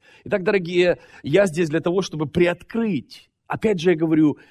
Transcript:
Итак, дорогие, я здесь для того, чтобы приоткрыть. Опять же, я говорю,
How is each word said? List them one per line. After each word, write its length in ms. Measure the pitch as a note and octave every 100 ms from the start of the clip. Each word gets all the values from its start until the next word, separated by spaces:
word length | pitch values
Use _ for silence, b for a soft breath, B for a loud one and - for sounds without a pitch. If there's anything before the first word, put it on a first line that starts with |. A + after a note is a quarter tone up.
| b b
Итак, 180 | b G3+
дорогие, 520 | F#3 G3+ E3+ F3+ F3+ E3 B B
я 240 | - E3 G3+
здесь 220 | D3+ E3
для 120 | D#3+
того, 200 | F3 F#3
чтобы 260 | F3+ D#3 D3+
приоткрыть. 1000 | - F3 F3 - A3+ A3+ D#3 - - _ _ -
Опять 340 | - A3 G3
же, 100 | E3+
я 60 | E3
говорю, 420 | D#3+ D#3 D#3 C3+ b